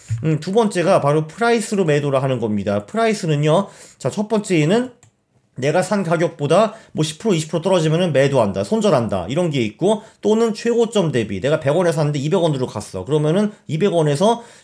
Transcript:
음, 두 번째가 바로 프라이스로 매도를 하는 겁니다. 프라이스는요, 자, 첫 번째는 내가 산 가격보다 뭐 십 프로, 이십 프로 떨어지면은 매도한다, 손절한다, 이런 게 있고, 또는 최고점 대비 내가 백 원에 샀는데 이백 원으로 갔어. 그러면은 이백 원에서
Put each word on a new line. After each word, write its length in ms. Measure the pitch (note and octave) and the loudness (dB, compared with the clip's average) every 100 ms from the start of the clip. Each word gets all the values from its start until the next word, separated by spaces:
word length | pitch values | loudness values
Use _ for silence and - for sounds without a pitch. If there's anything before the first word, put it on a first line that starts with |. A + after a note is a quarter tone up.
| - A2+ | -10 -6
음, 160 | D#3 D#3 | -2 -2
두 120 | F#3+ | 0
번째가 500 | G#3+ G#3+ F3+ E3 E3+ | 0 0 0 2 2
바로 260 | C#3+ D#3 D#3 | 2 0 -2
프라이스로 580 | - A#3 A#3 G#3 G3+ E3 | -2 0 0 0 -2 0
매도를 360 | D3 C#3+ C3+ | 0 0 -2
하는 180 | C#3 B2 | 0 -2
겁니다. 460 | A2+ G#2 G2+ G2+ - | -2 -2 -2 -4 -4
프라이스는요, 800 | A3 A3+ G#3+ E3 D3 D3+ E3+ G3 - - - | -2 -2 -2 -2 0 2 2 0 -12 -20 -8
자, 120 | C3 | -6
첫 180 | G3+ G#3 | -4 -2
번째는 640 | A3 G#3 E3+ D3+ A3+ B3+ - _ _ _ _ _ - | -2 0 0 2 2 -2 -10 _ _ _ _ _ -4
내가 220 | C3+ F3 | 0 0
산 220 | - G3+ | 0 -2
가격보다 720 | E3 E3+ E3+ - C#3+ F3 G#3+ - - | 0 0 -2 -2 2 2 2 -2 -12
뭐 100 | - | -4
십 160 | D#3 - | -4 -2
프로, 140 | A3+ | -2
이십 160 | D#3+ - | -2 -2
프로 120 | E3+ | -4
떨어지면은 520 | F#3+ F#3 D#3 E3 F#3 | 0 2 2 0 2
매도한다, 500 | C3 C#3 C3+ G2+ F#2+ | 2 4 4 2 0
손절한다, 640 | G2+ A3 G#3 C#3+ A2 G2 F2 | -2 0 2 2 0 -4 -2
이런 200 | D3 F3 | -2 0
게 120 | C#3 | 0
있고, 420 | A2 - F#3 G#3+ - _ | -2 0 0 0 -6 _
또는 320 | G#3 A3 A#3 | 0 2 2
최고점 580 | G#3+ A#3 A#3 A3 G#3+ D#3+ | 0 0 2 2 2 0
대비 300 | B2 A2 F#2+ | 0 -2 -2
내가 180 | C3+ D#3 | 0 0
백 160 | C3+ E3 | 0 2
원에 160 | E3+ | 2
샀는데 280 | D#3 D3 D3 | 0 0 -2
이백 220 | D3 F3+ | 0 2
원으로 240 | E3 C3+ A#2+ | 2 0 -4
갔어. 380 | G#2+ - F#2 | -6 -10 -10
그러면은 480 | F#2+ D3+ D3+ F#3 G#3 - - | -2 0 2 0 0 -4 -8
이백 260 | D#3 G3 | -2 0
원에서 500 | E3+ D3+ C#3+ G#3 A3+ - - | 2 0 2 2 0 -6 -20